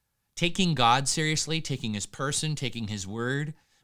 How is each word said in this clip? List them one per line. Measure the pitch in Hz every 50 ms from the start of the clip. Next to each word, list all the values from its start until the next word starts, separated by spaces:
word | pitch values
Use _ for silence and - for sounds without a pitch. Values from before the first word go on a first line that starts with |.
| _ _ _ _ _ _ _
Taking | - 170 175 170 - 190 175 156
God | 127 120 117 123 135 139
seriously, | 135 - 165 156 156 160 147 - 147 160 160
taking | - - 139 127 - 110 107
his | 101 -
person, | - - - 139 143 143 - - 156 151
taking | - 139 120 110 120 113
his | 95 107 101 95
word, | 95 104 113 120 123 135 139 151 151 156 - _ _ _ _